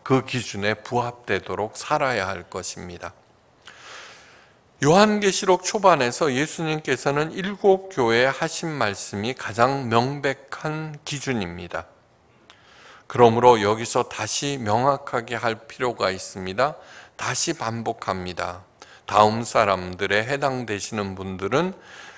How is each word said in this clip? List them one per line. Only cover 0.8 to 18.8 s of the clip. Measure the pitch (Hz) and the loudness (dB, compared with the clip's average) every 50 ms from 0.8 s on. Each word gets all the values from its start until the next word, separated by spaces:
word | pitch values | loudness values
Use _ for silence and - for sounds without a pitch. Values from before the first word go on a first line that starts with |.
| - - 127 120 117 120 117 - - - 101 92 - - 95 92 104 110 - | -6 -4 -2 -2 -2 -2 -6 -10 -4 -2 -2 -2 -2 -4 -6 -6 -6 -6 -6
살아야 | - - - 151 151 147 131 123 104 95 | -8 -4 -2 -2 0 0 0 0 -2 -2
할 | 95 95 87 82 | -4 -6 -8 -10
것입니다. | - - 92 90 - - 90 90 87 87 85 87 87 - _ _ _ _ _ _ _ _ _ _ - - - - - - - - - - - - - - - - _ _ _ _ _ _ - 139 | -10 -10 -10 -8 -8 -10 -10 -12 -12 -12 -12 -14 -14 -16 _ _ _ _ _ _ _ _ _ _ -20 -20 -20 -20 -20 -20 -20 -20 -20 -20 -20 -20 -20 -20 -20 -20 _ _ _ _ _ _ 0 4
요한계시록 | 147 165 196 214 214 214 208 202 196 185 - 202 185 180 180 - | 6 8 8 8 6 4 2 2 2 0 2 4 4 4 4 2
초반에서 | - - 214 190 190 170 143 123 120 117 - 170 147 123 | -4 -2 4 6 6 6 6 4 0 0 0 0 0 2
예수님께서는 | 127 151 151 - - 165 156 156 156 - 147 131 123 - 147 139 147 156 160 | 0 -2 -2 -4 -4 -4 -2 -2 -4 -2 -2 -2 0 0 0 0 0 0 -2
일곱 | - 190 180 202 202 - - 196 190 190 190 - - | -4 -6 -6 -6 -4 2 4 4 4 4 2 -6 -2
교회에 | 135 120 113 113 117 127 | 0 2 4 6 6 4
하신 | 135 131 - 165 160 - - - 165 | 4 2 0 -4 -4 -4 -6 -6 -4
말씀이 | 151 139 117 104 98 - - - - 101 104 120 131 | -2 0 0 0 -2 -4 -8 -8 -6 -4 -4 -4 -6
가장 | - - 104 101 113 120 131 139 139 131 | -8 -8 -6 2 2 2 2 2 -2 -2
명백한 | 117 113 117 120 135 143 143 135 139 131 - - - - - - 156 151 156 156 156 151 147 - | 0 2 2 2 0 -4 -4 -4 -6 -6 -6 -12 -16 -14 -10 -8 -8 -6 -6 -8 -10 -12 -14 -10
기준입니다. | - 147 135 - 135 127 113 95 87 85 87 87 87 - 82 82 - _ _ _ _ _ _ _ _ _ _ _ _ - _ _ _ - - - - - - _ | -10 -8 -8 -4 -4 -4 -4 -4 -6 -8 -12 -12 -10 -10 -10 -10 -12 _ _ _ _ _ _ _ _ _ _ _ _ -20 _ _ _ -20 -20 -20 -20 -20 -20 _
그러므로 | - - 120 123 117 113 120 120 123 120 110 | -4 4 8 8 8 8 8 8 8 8 8
여기서 | 101 101 110 113 117 - - 127 120 | 6 2 2 0 -2 -2 -2 -2 -2
다시 | - - - 110 107 - - 143 143 143 135 | -2 -4 -8 -6 -4 -4 -4 -4 -4 -6 -4
명확하게 | 117 104 104 120 127 143 135 135 - - - 123 113 120 123 | -2 0 0 2 2 2 0 0 -4 -6 -6 -6 -4 -4 -6
할 | 110 117 117 110 110 - | -2 -2 -2 -4 -4 -10
필요가 | - - - 131 123 110 - 101 95 | -16 -8 -4 -4 -4 -2 0 -2 -2
있습니다. | 98 95 - - - 98 92 92 95 113 131 151 156 - - - - - - - _ | -2 -4 -8 -10 -10 -10 -8 -6 -2 0 0 -2 -2 -8 -18 -20 -20 -20 -20 -20 _
다시 | - - 117 127 - - 170 156 | -8 -6 -4 -4 -2 -2 -4 -4
반복합니다. | - 120 113 113 117 110 117 113 - - 110 95 92 90 90 87 90 87 90 90 92 95 _ _ _ | -4 -4 -6 -6 -4 -6 -6 -6 -6 -4 -4 -4 -4 -4 -8 -6 -6 -6 -8 -8 -12 -16 _ _ _